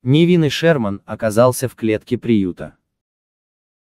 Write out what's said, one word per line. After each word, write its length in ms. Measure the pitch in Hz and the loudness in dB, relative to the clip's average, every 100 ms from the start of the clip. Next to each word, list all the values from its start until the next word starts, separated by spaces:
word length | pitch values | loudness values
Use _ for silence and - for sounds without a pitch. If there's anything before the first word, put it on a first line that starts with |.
Невинный 480 | 123 147 170 180 151 | 0 2 4 2 0
Шерман 500 | - 165 151 107 98 - | 0 0 0 -2 -6 -12
оказался 600 | 107 110 107 123 123 123 | -6 -2 2 2 2 -6
в 60 | |
клетке 460 | - 110 107 - 120 | -6 -4 -4 -4 -8
приюта. 580 | - 110 92 82 76 _ _ _ _ _ _ _ _ _ _ _ | -2 -2 -2 -6 -14 _ _ _ _ _ _ _ _ _ _ _